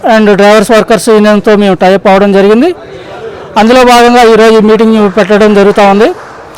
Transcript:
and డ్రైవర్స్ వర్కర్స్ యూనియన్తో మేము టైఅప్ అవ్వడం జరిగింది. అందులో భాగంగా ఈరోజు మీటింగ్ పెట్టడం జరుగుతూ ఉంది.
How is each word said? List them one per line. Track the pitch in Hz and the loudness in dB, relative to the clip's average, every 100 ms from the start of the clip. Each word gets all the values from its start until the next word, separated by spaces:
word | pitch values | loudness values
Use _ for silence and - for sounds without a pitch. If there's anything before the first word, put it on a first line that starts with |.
| - 220 | 0 0
and | 208 | 0
డ్రైవర్స్ | 196 202 214 208 | 2 2 2 0
వర్కర్స్ | 220 - 220 240 | -2 0 -2 0
యూనియన్తో | 214 214 208 220 208 | 0 2 0 0 0
మేము | 202 | 0
టైఅప్ | 185 185 190 202 | 0 0 0 0
అవ్వడం | 190 202 | 0 0
జరిగింది. | 196 196 220 330 349 - - - - - - - - | 0 0 0 -2 -4 -16 -20 -18 -16 -16 -16 -8 -2
అందులో | 220 254 | 0 2
భాగంగా | 247 240 240 240 | 2 2 2 2
ఈరోజు | 226 220 226 220 | 2 2 2 2
మీటింగ్ | 214 220 226 220 208 185 | 2 0 0 0 -2 -2
పెట్టడం | 190 208 214 | -2 0 2
జరుగుతూ | 202 202 202 | 2 0 2
ఉంది. | 202 202 254 370 - - - | 0 2 -2 -4 -16 -20 -20